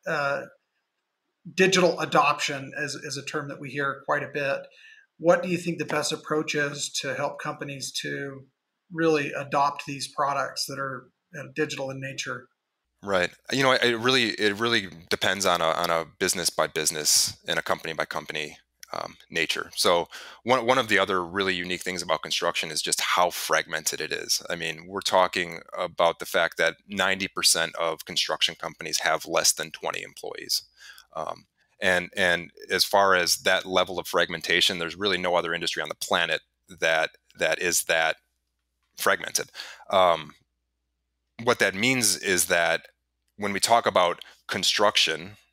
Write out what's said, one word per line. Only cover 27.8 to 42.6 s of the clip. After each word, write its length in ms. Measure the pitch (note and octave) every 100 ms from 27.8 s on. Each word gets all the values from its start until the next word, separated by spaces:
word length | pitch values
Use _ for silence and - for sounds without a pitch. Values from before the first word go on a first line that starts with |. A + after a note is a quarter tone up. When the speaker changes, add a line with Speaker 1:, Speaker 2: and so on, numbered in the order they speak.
| E2 D#2+ -
Speaker 2:
construction 480 | F2 - D#2 -
companies 460 | E2 E2 - E2 D2+
have 260 | D#2+ D#2 D#2+
less 260 | E2 D#2
than 180 | - D#2+
twenty 320 | - E2 G1+
employees. 600 | G1+ - - - - - - _ - - _ -
Um, 300 | D#2 E2+ _ _ _ _
and, 300 | G2 F2+ F2 -
and 340 | F#2 F2 E2+ - -
as 120 | F#2+
far 300 | - G2+ G2
as 220 | F2+ E2+ -
that 220 | G2 F#2 F#2
level 340 | F#2 F#2 F2+
of 80 | E2
fragmentation, 720 | F2+ F2 E2+ - F2 - F#2
there's 160 | E2+ E2+
really 200 | G2+ F2+
no 200 | F2+ F2
other 180 | E2
industry 260 | E2+ E2+ -
on 80 | D#2
the 60 |
planet 460 | - - F#2 E2 D#2+ _ _ _ F2+
that, 300 | E2 D#2+ D#2 _ _ -
that 220 | E2 D#2
is 240 | F2+ E2+
that 320 | - E2 D#2+ - _ _ _ _ _ _ _ -
fragmented. 540 | G2+ G2 - - - - - - -
Um, 420 | G2 F#2 D#2+ D2+ _ _ _ _ _ _ _ _ _ _ -
what 160 | A#2 A#2
that 160 | G2+ F#2+
means 400 | A#2+ C3 G#2 E2+
is 300 | G2 F2+ E2+
that 400 | F2